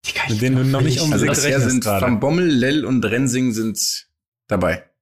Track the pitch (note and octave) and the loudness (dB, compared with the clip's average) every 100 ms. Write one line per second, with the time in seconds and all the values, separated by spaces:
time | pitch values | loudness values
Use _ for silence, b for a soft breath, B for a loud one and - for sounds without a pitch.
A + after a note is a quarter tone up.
0 | - - - A2 B2+ C3 C3 C3+ B2+ B2 | -8 -8 -4 -2 0 2 2 2 0 0
1 | D#3+ D3 - C#3+ C#3+ C3+ B2+ B2+ A2 G2+ | 0 0 0 0 0 2 2 0 0 0
2 | B2 A2+ C3+ E3 F3+ C3+ B2+ D3+ A2 B2+ | 0 0 0 2 2 2 2 0 0 0
3 | G#2 A#2 C3+ B2 B2+ A2 A2+ G2 - - | 0 0 0 0 0 0 -4 -4 -4 -6
4 | - _ _ _ _ G2 F2+ E2 - _ | -12 _ _ _ _ -2 0 -2 -8 _